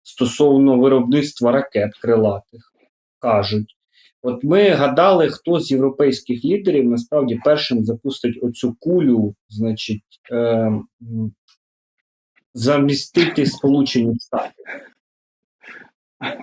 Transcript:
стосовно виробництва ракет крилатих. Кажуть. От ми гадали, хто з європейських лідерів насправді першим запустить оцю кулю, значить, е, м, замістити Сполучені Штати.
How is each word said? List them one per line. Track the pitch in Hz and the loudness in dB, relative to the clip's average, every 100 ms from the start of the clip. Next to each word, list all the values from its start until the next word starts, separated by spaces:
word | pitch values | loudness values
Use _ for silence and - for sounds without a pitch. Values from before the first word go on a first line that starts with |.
стосовно | - - 120 - 147 135 139 127 | -12 -4 -2 2 4 6 4 4
виробництва | 135 135 120 147 143 - 120 | 4 4 2 0 -2 -2 0
ракет | 135 - 107 104 - | 0 -2 -4 -4 -4
крилатих. | 117 113 107 101 - 117 _ _ _ _ _ _ | 0 2 2 -2 -10 -20 _ _ _ _ _ _
Кажуть. | 123 107 98 107 107 _ _ _ _ _ | -2 0 0 -4 -6 _ _ _ _ _
От | 123 120 | -8 -4
ми | 143 190 202 | 0 4 4
гадали, | 143 139 127 196 180 151 | 4 2 4 4 4 2
хто | - 165 170 | -2 -2 -2
з | - | 0
європейських | 131 135 131 143 127 - 120 143 | 0 0 0 0 0 -6 -6 -2
лідерів | 202 190 147 120 | -2 0 0 2
насправді | 120 - 151 127 113 | 0 -2 -2 -2 0
першим | 147 151 - 120 107 | 0 0 0 -2 -2
запустить | 113 135 131 120 120 | -4 -8 -6 -6 -4
оцю | 123 117 123 117 | -6 -4 -6 -4
кулю, | 160 180 143 113 104 - _ | -2 0 2 2 0 -6 _
значить, | 107 113 110 - 107 _ _ - | -6 -4 -4 -6 -8 _ _ -8
е, | 120 | -4
м, | 117 113 110 107 - _ 117 113 110 - _ _ _ _ _ _ _ _ _ _ _ | 0 0 0 -4 -8 _ -12 -8 -8 -10 _ _ _ _ _ _ _ _ _ _ _
замістити | 120 120 143 143 139 - 175 165 - 135 | -4 0 2 0 -2 -2 0 0 0 -2
Сполучені | - 139 143 131 127 117 117 | 0 0 2 0 0 -2 -4
Штати. | - 110 - - - - - _ _ _ _ _ _ _ - - - _ _ - - - | -6 -8 -8 -14 -18 -18 -18 _ _ _ _ _ _ _ -20 -20 -20 _ _ -14 -12 -8